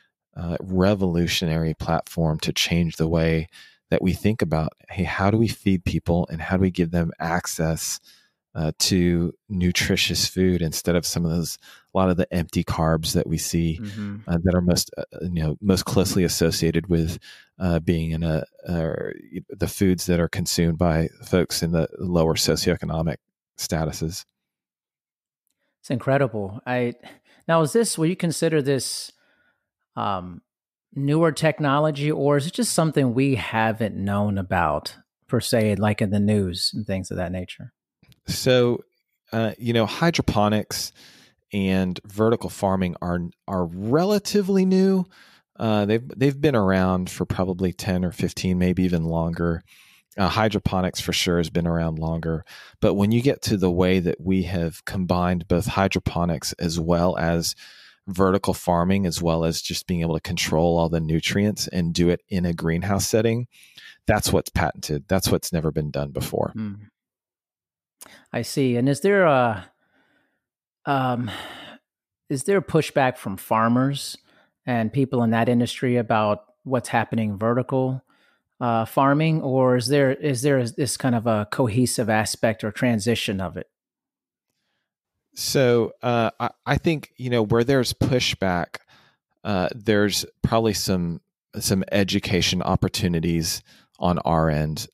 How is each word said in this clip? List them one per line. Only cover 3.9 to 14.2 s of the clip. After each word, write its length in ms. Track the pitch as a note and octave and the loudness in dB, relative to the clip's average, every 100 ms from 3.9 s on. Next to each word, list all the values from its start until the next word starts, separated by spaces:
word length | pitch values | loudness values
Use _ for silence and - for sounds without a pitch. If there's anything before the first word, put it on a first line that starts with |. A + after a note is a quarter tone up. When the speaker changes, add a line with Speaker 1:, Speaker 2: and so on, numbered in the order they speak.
Speaker 1:
that 120 | D#2+ | 0
we 100 | F#2 | 0
think 300 | F2 G#2 A2+ | 0 0 0
about, 320 | F2 D#2+ D2+ - - | 0 0 -2 -6 -10
hey, 140 | F#2 | -4
how 260 | E2+ - G2 | -4 0 2
do 80 | A2 | 2
we 100 | A2+ | 0
feed 340 | - G2+ F#2 | 0 0 0
people 460 | - E2 - E2+ - | 0 -2 0 0 0
and 120 | E2 | -6
how 160 | - F#2 | -2 0
do 20 | |
we 100 | F#2+ | 2
give 200 | F2 E2 | 2 0
them 200 | F2 E2 - | 0 -2 -4
access, 800 | D#2+ F2 - - D#2+ D#2+ - - - - _ _ _ | -2 -2 -4 -2 -2 -2 -6 -10 -14 -20 _ _ _
uh, 180 | D#2+ D#2 - | -4 -4 0
to 540 | - F#2+ F2 E2+ F2 - - | 2 4 4 2 0 -4 -8
nutritious 800 | F#2+ F2+ - - F#2+ - E2 - | 0 0 2 0 0 0 -2 -2
food 340 | F#2 F#2 F2 | 2 2 2
instead 360 | D#2+ - - E2+ | 0 -2 0 0
of 100 | - | 0
some 180 | F#2 | -2
of 60 | E2+ | -2
those, 280 | E2+ D#2+ - - - _ | -2 -4 -8 -18 -20 _
a 20 | F#2+ | 0
lot 140 | F#2 | 2
of 80 | F2 | 2
the 120 | - | 0
empty 300 | F2 D#2+ F2 | -2 -2 -2
carbs 520 | - - D#2+ D#2+ D#2+ | -2 0 2 0 0
that 120 | E2+ - | -2 0
we 120 | D#2+ | -2
see, 400 | - E2+ E2 D#2+ | -2 0 0 -2
Speaker 2:
Mm-hmm. 360 | G#2 G#2 G#2 G#2 | -8 -10 -10 -10